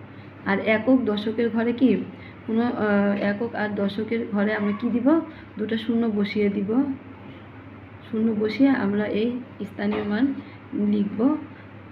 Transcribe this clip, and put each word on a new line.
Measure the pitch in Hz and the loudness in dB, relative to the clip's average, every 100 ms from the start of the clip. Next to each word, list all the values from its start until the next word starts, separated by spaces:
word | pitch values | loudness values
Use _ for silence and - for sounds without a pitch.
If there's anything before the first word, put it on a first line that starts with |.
| - - - - - | -16 -16 -18 -10 -2
আর | 196 208 220 | 0 2 2
একক, | 226 262 | 6 4
দশকের | 214 208 226 220 233 | 4 0 -2 0 0
ঘরে | 226 233 | 2 0
কি? | 240 254 190 - - - - | 4 4 4 0 -10 -16 -14
কোনো, | - 220 | -2 0
আহ, | 240 - 208 202 202 202 202 | 0 0 2 4 4 2 0
একক | 202 233 - | 0 -4 -4
আর | 208 208 | -4 0
দশকের | 202 196 214 226 233 | -2 -2 -2 -2 0
ঘরে | 202 202 214 | 0 0 2
আমরা | 208 202 | 0 0
কি | 240 | 0
দিব? | 226 247 330 320 - - - | 2 4 4 2 -10 -16 -6
দুটো | 214 226 | -2 -2
শূন্য | - 226 233 208 | 0 0 2 2
বসিয়ে | 202 214 202 | 0 2 2
দিব। | 202 190 233 277 269 - - - - - - - - - - | 2 0 2 0 -2 -10 -18 -18 -18 -18 -18 -18 -18 -18 -18
শূন্য | - 220 226 208 | -8 0 0 2
বসিয়ে | 214 - 277 269 | 0 4 4 6
আমরা | 196 202 208 | 2 2 0
এই | 202 233 247 - - 202 | 0 0 -2 -8 -12 -12
স্থানীয় | - 208 214 | -4 -2 0
মান | 208 208 277 269 - - - - 208 | 0 2 2 0 -8 -16 -8 -2 2
লিখব। | 208 202 - 254 302 - - - - - | 2 2 2 2 2 -4 -14 -18 -18 -14